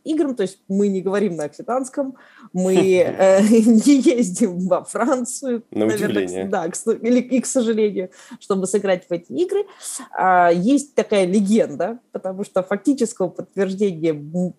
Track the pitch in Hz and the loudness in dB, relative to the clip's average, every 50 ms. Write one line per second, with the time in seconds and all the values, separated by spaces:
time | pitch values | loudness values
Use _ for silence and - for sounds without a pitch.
0 | - 269 320 302 339 277 247 240 196 185 - _ _ - 190 196 202 202 190 190 | -6 -4 -2 0 -2 -2 -2 -4 -4 -6 -6 _ _ -4 0 0 0 0 0 -2
1 | 170 190 190 208 240 196 170 156 151 147 - - 220 - 233 262 269 254 - 285 | -2 -2 0 0 0 -2 -2 -4 -6 -8 -10 -12 -8 -4 -4 -4 -4 -4 -6 -6
2 | 277 269 262 - _ _ _ - 233 - - 180 185 185 190 185 190 190 185 180 | -6 -6 -8 -14 _ _ _ -20 -20 -8 -4 -2 0 2 2 4 4 4 4 4
3 | 165 - - - 190 190 190 196 208 208 233 226 214 240 233 220 - 285 285 269 | 2 2 2 2 4 6 6 6 6 6 6 6 6 6 4 6 6 6 4 6
4 | 233 339 254 240 240 180 180 - 247 190 175 175 185 185 180 156 - - - 202 | 4 4 2 2 0 -2 0 -2 -2 -2 -2 -4 -2 0 -2 -2 -2 -6 -6 -4
5 | 220 269 277 254 240 - - - 277 262 240 220 - _ - - - 220 220 208 | 0 0 0 -2 -2 -6 -8 -8 -6 -6 -6 -6 -8 _ -4 -2 0 0 0 0
6 | 208 208 214 208 190 180 180 92 95 98 202 190 165 170 - - - 226 214 - | -2 -2 -2 -2 -2 -2 -4 -6 -6 -4 -4 -4 -4 -6 -8 -6 -4 -4 -4 -2
7 | - 233 247 247 247 254 254 247 - - - 269 233 226 226 214 220 208 190 196 | 0 0 2 0 0 0 -2 -2 -2 -2 -2 0 0 0 0 0 0 -2 -2 -6
8 | 185 180 - - - - 240 - - - 202 190 185 185 - 208 196 196 185 180 | -8 -10 -12 -20 -20 -20 -20 -14 -6 -4 -2 -2 -2 -2 -2 -2 0 0 -2 -2
9 | - - 175 170 - - 240 277 359 370 392 403 415 - - - - - - - | -4 -6 -8 -8 -8 -8 -6 -4 -4 -2 -2 -4 -4 -6 -10 -16 -16 -14 -14 -14
10 | 254 - - - 175 190 185 180 175 170 170 180 175 233 285 285 - - _ - | -14 -10 -6 -2 2 4 4 6 6 4 4 2 2 2 2 2 0 -2 _ -2
11 | 214 - 220 196 190 175 185 220 196 190 220 226 160 - 147 135 170 202 233 247 | -2 0 0 0 2 2 2 0 2 4 2 2 2 0 -2 -6 -6 -6 -6 -10
12 | _ _ - - - 185 190 185 202 - - 190 185 - 208 196 - 285 277 277 | _ _ -14 -10 -10 -10 -10 -10 -12 -6 -4 -4 -2 -2 -4 -2 0 -2 0 0
13 | 233 214 - - 190 175 - - - - _ 185 196 190 190 190 214 202 175 160 | -2 -4 -2 -4 -4 -4 -4 -10 -14 -10 _ -4 -4 -4 -2 -2 -2 -2 -2 -2
14 | 160 165 156 147 147 151 160 180 180 175 - | -2 -2 -2 -4 -8 -8 -4 -4 -4 -4 -6